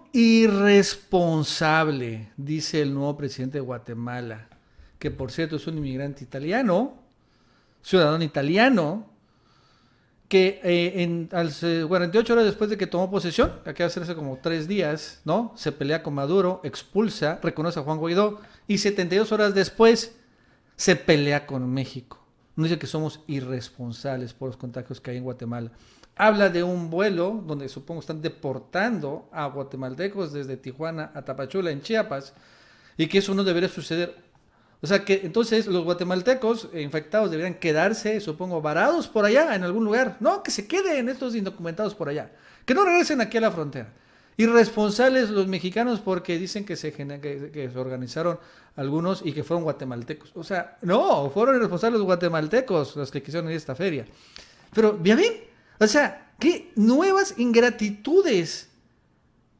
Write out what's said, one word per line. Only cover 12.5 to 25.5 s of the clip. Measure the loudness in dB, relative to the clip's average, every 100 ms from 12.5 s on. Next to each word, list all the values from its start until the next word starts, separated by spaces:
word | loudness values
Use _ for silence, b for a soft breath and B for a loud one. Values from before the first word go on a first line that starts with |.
| 2 -2
de | -2
que | -2
tomó | -2 -2
posesión, | -2 0 2 0 -2
que | -10
acaba | -4 -4
de |
hacerse | -2 -8
como | -8 -8 -6
tres | -4 -2 -2
días, | -2 -2 -4 -8 -10
¿no? | -2 -2 -2 -6
Se | -6
pelea | -4 -2 -2
con | -4
Maduro, | -4 0 2 2 0
expulsa, | -6 -10 -4 -2 0 0 -2 -2
reconoce | -4 -2 -4 -4
a |
Juan | -4 -4
Guaidó, | 0 2 2 -2 B B -2
y | 0
setenta | 0 0 0 0
y |
dos | 2
horas | 2 2
después | 2 0 6 6 6 0 -14 b b b b b -2
se | 2
pelea | 2 4 4 4 0
con | -2 -6 -4
México. | -4 -4 -10 -16 -20 _ _ _
Nos | -2 0
dice | 0
que | -2
somos | -4 -6 -8 -8
irresponsables | -8 -6 -8 -8 -10 -10 -8 -6 -6 -8
por | -10 -10
los | -10
contagios | -12 -12 -12 -12
que | -10
hay | -8
en |
Guatemala. | -8 -8 -8